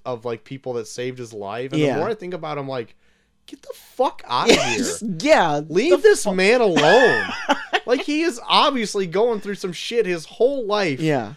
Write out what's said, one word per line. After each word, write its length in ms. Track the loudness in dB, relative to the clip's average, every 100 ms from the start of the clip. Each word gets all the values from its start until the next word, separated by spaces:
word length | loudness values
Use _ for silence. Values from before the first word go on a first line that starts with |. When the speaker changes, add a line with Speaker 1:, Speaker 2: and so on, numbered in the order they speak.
| -10
Speaker 1:
of, 200 | -8 -8
like, 180 | -10
people 300 | -10 -12 -8
that 140 | -8 -8
saved 300 | -8 -8 -10
his 140 | -12
life. 380 | -12 -10 -8 -6
And 100 | -2
Speaker 2:
Yeah. 120 | 0
Speaker 1:
the 60 | 0
more 80 | -4
I 60 | -6
think 180 | -10
about 240 | -10 -8 -8
him, 100 | -8
like, 280 | -8 -10 _ _ _ _ _ _
get 160 | -20
the 120 | -18
fuck 500 | -18 -10 -2 -2 -4 -4
outta 260 | 0 4
Speaker 2:
<laughs> 20 | 2
Yeah, 140 | 2
Speaker 1:
here. 80 | -2
Speaker 2:
just, 240 | -4 -6 -8 -2
yeah, 420 | 4 4 4 0 -2
Speaker 1:
Leave 220 | 0 2
Speaker 2:
the 60 | 4
Speaker 1:
this 260 | 6 4 2
Speaker 2:
fu- 100 | 2
Speaker 1:
man 260 | 4 4
alone. 640 | 4 4 6 6 6 2 -2 -4 -2
Speaker 2:
<laughs> 100 | -4 -2 -4 0
Speaker 1:
Like, 140 | -2
he 180 | 0 -2
is 180 | -2 -4 2
obviously 600 | 4 4 2 -2 -4 -2
going 340 | 0 0 -2
through 140 | -6 -8
some 180 | -8
shit 320 | -8 -4 -2 0
his 200 | -4 -6
whole 400 | 0 0 2 -2
life. 320 | 0 0 0
Speaker 2:
Yeah. 320 | 0 0 -2